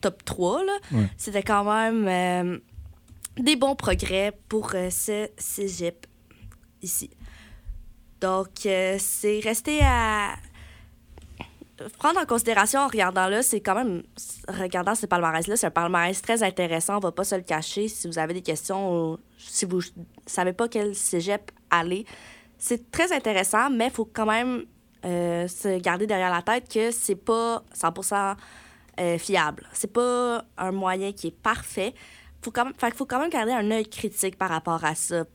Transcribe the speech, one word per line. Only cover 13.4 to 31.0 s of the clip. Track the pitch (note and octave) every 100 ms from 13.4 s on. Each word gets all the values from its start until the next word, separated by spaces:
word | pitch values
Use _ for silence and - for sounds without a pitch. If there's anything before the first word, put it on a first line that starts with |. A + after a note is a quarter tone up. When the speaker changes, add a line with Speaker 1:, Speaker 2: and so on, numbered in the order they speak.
Speaker 1:
c'est | C4 G#3+
quand | G3+ G3
même, | B3+ F3 - - - - -
regardant | F#3+ F#3 F#3 F3+ A3
ce | G3+
palmarès-là, | F3+ E3+ D#3+ E3 G#3
c'est | -
un |
palmarès | F3 E3+ F3+ F3 F#3+
très | - A3+
intéressant, | G3+ F#3 F3 E3 E3 G3+
on |
va | F#3+
pas | E3+
se | G3 G3
le |
cacher. | F3+ D#3+ D#3+ - G#3+
Si | G#3+ F3
vous | E3
avez | D#3
des | F3
questions | F3 D#3 - G3 G3 F3 D#3+
ou | D#3+ _ _
si | - - F#3+
vous | F3+ F3 - E3+ - -
savez | - F3+
pas | F#3 A#3
quel | A#3 G#3 G3
cégep | - F3 E3+ G3+ - - _
aller, | E3+ E3+ F#3 A3 - - - - _
c'est | - A#3+ -
très | - E4
intéressant, | D#4 A3+ G3 F#3+ G#3+ C4
mais | B3+ A#3
faut | C4 A3
quand | - G#3+
même, | A3 B3+ B3 - _ _ _ F3+
euh, | F3 F3 E3+ F3
se | - G#3 F#3
garder | F3+ F3 G#3+
derrière | G3+ F#3
la | F3
tête | F3 A#3 B3
que | A3 A3+
c'est | A#3 - F#3
pas | - A3+ A#3 A#3 -
cent | - E3+
pour | E3+
cent, | F#3+ G3+ G3 G3 - - - - - -
euh, | F3+ E3+
fiable. | - G3 D#3 - -
C'est | - G#3+
pas | A#3 B3 B3 B3 A#3 - -
un | F#3
moyen | G3 F#3 F#3